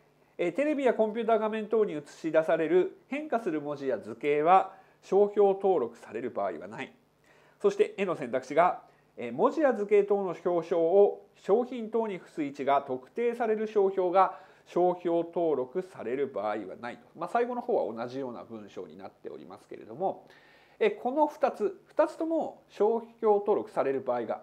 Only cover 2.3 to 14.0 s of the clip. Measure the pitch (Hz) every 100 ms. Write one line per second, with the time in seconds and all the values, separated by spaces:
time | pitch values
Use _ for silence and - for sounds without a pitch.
2.3 | 156 160 165 156 180 175 - - 277 311
3.3 | 226 208 156 143 143 135 110 101 117 147
4.3 | 147 160 185 - - _ _ - 190 208
5.3 | 208 202 196 196 170 117 - - 110 123
6.3 | 95 98 80 90 139 131 _ _ _ _
7.3 | _ _ _ 202 196 208 - 190 156 123
8.3 | 127 - 147 175 - - _ _ - 117
9.3 | 127 247 302 285 214 202 208 196 202 185
10.3 | 160 185 175 170 170 165 196 202 - -
11.3 | _ - 214 247 254 220 226 220 185 -
12.3 | - 143 143 135 139 139 131 - - 240
13.3 | 233 226 214 220 214 190 190